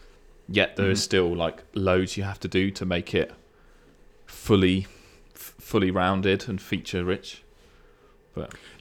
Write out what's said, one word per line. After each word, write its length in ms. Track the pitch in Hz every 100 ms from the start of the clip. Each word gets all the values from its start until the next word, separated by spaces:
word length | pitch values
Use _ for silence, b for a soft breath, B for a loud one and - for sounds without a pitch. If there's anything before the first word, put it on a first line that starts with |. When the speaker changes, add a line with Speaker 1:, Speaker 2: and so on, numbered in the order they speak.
| B B B - -
Speaker 1:
Yet 280 | 101 92 -
there 140 | 98
is 100 | 101
Speaker 2:
Mm-hmm. 40 |
Speaker 1:
still, 300 | - 95 85 85
like, 260 | 82 - -
loads 420 | 104 95 92 92 -
you 60 |
have 180 | 98 101
to 80 | 90
do 220 | 92 98
to 160 | - 92
make 280 | 87 -
it 200 | 92 - - _ b b b b b - -
fully, 640 | - - - 101 92 95 95 B B B B
f-, 200 | - - -
fully 320 | - 110 95
rounded 580 | 92 92 98 98 98 -
and 100 | 92
feature 440 | - 101 - 92
rich. 380 | 90 95 - - - b b b b b b b _
But 180 | - - B B B